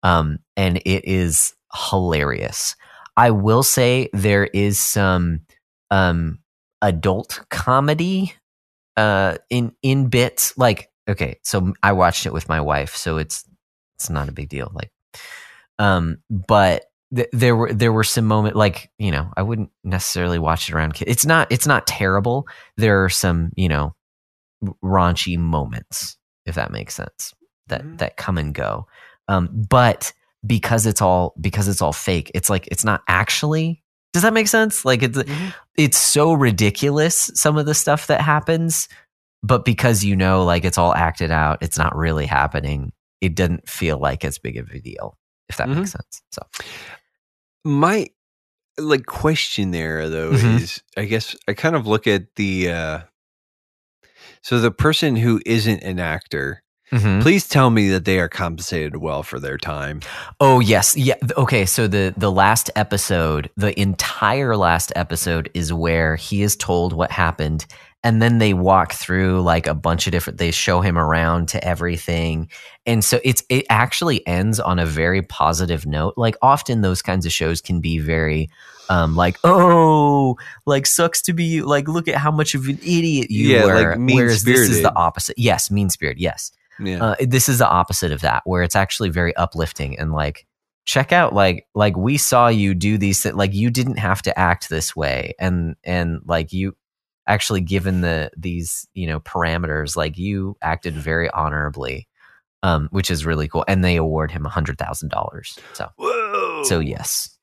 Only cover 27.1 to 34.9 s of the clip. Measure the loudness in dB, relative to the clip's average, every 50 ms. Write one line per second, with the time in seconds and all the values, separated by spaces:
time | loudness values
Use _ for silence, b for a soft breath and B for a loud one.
27.1 | _ -14 -16 -16 _ _ _ _ _ _ _ _ -8 -8 -8 -12 -8 -6 -6 -6
28.1 | _ -8 -4 -2 -2 -2 -2 -4 -4 -4 -4 -4 -6 -6 -10 b b b b b
29.1 | b b b 0 0 0 0 -2 -4 -6 0 4 4 6 6 6 2 0 -6 -12
30.1 | -12 _ _ _ _ _ -2 0 0 0 2 0 0 2 2 0 0 2 2 2
31.1 | 4 2 2 0 _ -4 -6 -2 -2 0 0 0 0 0 -2 -2 -2 -4 -4 -2
32.1 | -2 -2 -2 -4 -6 -4 -2 0 -2 -2 -2 -4 -4 -2 0 0 0 -2 _ 0
33.1 | 0 0 2 0 -2 -2 -2 0 0 0 0 -2 -4 _ _ _ _ _ _ _
34.1 | -2 2 2 4 4 2 2 2 2 2 2 2 -2 -2 0 2